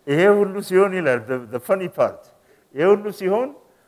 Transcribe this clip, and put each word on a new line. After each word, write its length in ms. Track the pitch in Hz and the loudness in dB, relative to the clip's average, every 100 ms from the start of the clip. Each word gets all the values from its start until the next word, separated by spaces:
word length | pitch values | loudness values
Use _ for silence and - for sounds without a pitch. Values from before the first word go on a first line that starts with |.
| - | -2
ይሄ 140 | 147 196 | 2 4
ሁሉ 240 | 202 196 196 | 4 0 -4
ሲሆን 320 | 202 185 196 | 0 2 2
ይላል፣ 280 | 185 151 123 | 0 0 -2
the, 160 | 113 127 117 | -2 -8 -6
the 140 | 120 | -8
funny 280 | - 196 180 | -4 -4 -2
part፣ 300 | - 156 - - _ _ _ _ | -2 -2 -2 -20 _ _ _ _
ይሄ 100 | 131 175 | 0 2
ሁሉ 180 | 208 208 | 2 0
ሲሆን 380 | - 185 208 262 285 _ _ | -6 -2 -2 -4 -10 _ _